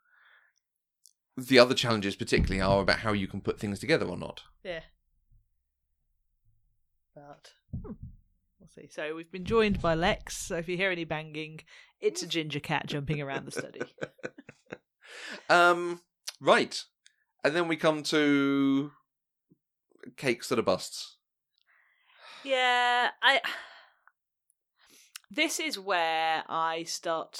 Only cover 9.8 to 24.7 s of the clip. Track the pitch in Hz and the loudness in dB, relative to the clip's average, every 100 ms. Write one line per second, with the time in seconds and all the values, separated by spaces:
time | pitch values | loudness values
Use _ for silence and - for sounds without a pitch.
9.8 | 175 160 180 - - - - 170 170 175 | 0 2 0 -2 -6 -12 -6 -6 -4 -2
10.8 | 196 175 160 156 156 151 156 156 - - | 0 0 -4 -6 -8 -10 -12 -14 -20 -20
11.8 | - _ 208 170 170 165 156 143 - 143 | -20 _ -2 -2 -4 -2 -2 -4 -2 -4
12.8 | 135 147 143 151 139 135 135 - 135 - | -2 -6 -4 -4 -4 -8 -6 -8 -10 -10
13.8 | - - - - - - - - _ - | -12 -10 -14 -10 -14 -14 -20 -20 _ -18
14.8 | _ _ - - - - - 175 175 175 | _ _ -20 -16 -14 -14 2 6 6 6
15.8 | 175 175 _ _ - - 135 220 143 - | 0 -8 _ _ -18 -2 4 4 4 -6
16.8 | - _ _ _ _ - 147 160 165 160 | -12 _ _ _ _ -2 0 2 0 2
17.8 | 165 151 147 156 147 143 139 139 139 135 | 2 2 0 2 4 4 4 4 4 2
18.8 | 143 - _ _ _ _ _ _ _ _ | 0 -8 _ _ _ _ _ _ _ _
19.8 | _ _ - - 139 117 - 123 98 90 | _ _ -20 -6 -2 -2 0 0 2 0
20.8 | - - - - _ _ _ _ _ _ | -2 -12 -14 -18 _ _ _ _ _ _
21.8 | _ _ _ _ - - 277 254 254 247 | _ _ _ _ -20 -16 -2 2 4 4
22.8 | 247 247 240 - 240 269 - - - - | 4 4 2 2 4 4 0 -8 -12 -20
23.8 | - _ _ _ _ _ _ _ _ | -20 _ _ _ _ _ _ _ _